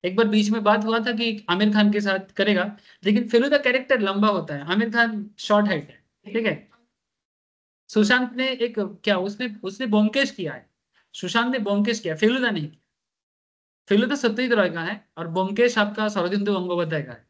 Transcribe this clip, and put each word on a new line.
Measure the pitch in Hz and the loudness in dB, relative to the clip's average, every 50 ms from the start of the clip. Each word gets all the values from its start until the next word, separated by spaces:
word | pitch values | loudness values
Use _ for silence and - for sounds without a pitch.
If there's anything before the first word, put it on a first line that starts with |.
| - | -6
एक | 180 185 | -2 0
बार | 214 226 208 | 2 2 4
बीच | 208 214 208 208 | 4 2 2 2
में | 214 233 208 | 0 0 2
बात | 208 214 220 208 | 2 2 2 2
हुआ | 220 220 233 220 | 0 -2 -2 -2
था | 247 | -2
कि | 233 214 233 233 214 208 - - | -4 -2 -2 -4 -4 -6 -4 -4
आमिर | 175 190 208 214 | -2 0 2 2
खान | 208 214 208 208 | 4 4 4 4
के | 202 208 | 2 2
साथ | 202 202 190 190 190 - _ | 0 0 -2 -4 -4 -8 _
करेगा, | - 196 202 202 185 185 208 - - _ - - _ - | -2 0 2 2 0 0 -4 -6 -14 _ -20 -20 _ -2
लेकिन | 190 208 240 240 - | 0 0 2 0 2
Feluda | - 233 254 285 294 277 277 254 | 2 2 4 4 2 2 2 2
character | 247 262 254 - 269 240 | 0 0 0 0 0 2
लंबा | 208 196 196 202 208 214 | 2 0 0 2 2 2
होता | 202 180 156 160 147 | 2 0 -2 -6 -8
है, | 143 143 160 | -8 -4 -2
आमिर | 185 208 233 233 | 0 0 0 0
खान | 214 233 233 226 220 208 202 - _ - | 2 2 0 2 0 -6 -10 -10 _ -14
short | - - 214 208 208 202 | 0 2 4 4 4 2
height | 185 151 143 - | 0 -2 -4 -10
है, | - _ _ _ _ _ _ | -20 _ _ _ _ _ _
ठीक | 214 202 226 226 | -6 -4 -2 -2
है? | 208 156 - - _ _ _ _ _ _ _ _ _ _ _ _ _ _ _ _ _ _ _ _ _ _ _ _ _ | -2 -2 -4 -10 _ _ _ _ _ _ _ _ _ _ _ _ _ _ _ _ _ _ _ _ _ _ _ _ _
सुशांत | - 214 214 208 247 254 254 233 226 | 2 2 4 6 4 2 2 -2 -2
ने | 247 262 262 | -2 -2 -2
एक, | 262 - 226 240 233 220 | -2 -2 -4 -4 -2 -4
क्या | 202 196 208 - - 214 202 180 185 202 | -4 -4 -6 -6 -2 0 0 0 0 -4
उसने, | 202 - 254 240 208 - | -6 -6 -8 -8 -8 -8
उसने | - 190 190 - 262 | -10 -12 -8 -6 -4
ब्योमकेश | 226 208 208 214 214 - 269 277 - | 0 2 2 2 2 2 0 -2 -2
किया | - - 180 147 | -4 -8 -8 -8
है, | 131 123 - _ _ _ _ _ _ _ _ _ _ | -8 -12 -16 _ _ _ _ _ _ _ _ _ _
सुशांत | - - 180 185 233 240 247 | -10 -10 -2 -2 0 0 0
ने | 254 254 | -2 -2
ब्योमकेश | 208 202 202 202 208 160 156 - | -2 0 0 0 0 0 -2 -4
किया, | - 165 160 | -4 -6 -2
Feluda | 156 214 214 247 262 247 233 | 2 2 2 2 2 0 -2
नहीं | 208 165 147 151 | -2 -4 -6 -8
किया। | - _ _ _ _ _ _ _ _ _ _ _ _ _ _ _ _ _ _ _ _ _ _ - | -12 _ _ _ _ _ _ _ _ _ _ _ _ _ _ _ _ _ _ _ _ _ _ 0
फेलुदा | 202 208 247 247 294 | 2 2 2 2 0
सत्यजीत | 277 - 233 220 233 254 254 | 0 0 -2 0 0 0 0
रॉय | 233 220 190 175 | 2 2 2 0
का | 165 170 | 0 -6
है | 165 180 208 208 _ _ _ - | -6 -8 -8 -10 _ _ _ -12
और | 170 170 | -10 -6
ब्योमकेश | 165 185 190 190 208 214 240 240 233 233 | -2 -2 -2 -2 2 2 2 2 4 2
आपका | 208 208 208 220 214 214 | 0 0 0 -4 -4 -2
शरदिंदु | 208 196 175 180 190 202 202 202 202 | -2 -2 -2 -2 -2 -2 0 0 -2
Gangobadhai | 185 180 180 175 175 170 156 160 151 | -2 -2 -2 -2 -2 -2 -2 -4 -6
का | 139 127 | -6 -8
है। | 120 - _ | -14 -18 _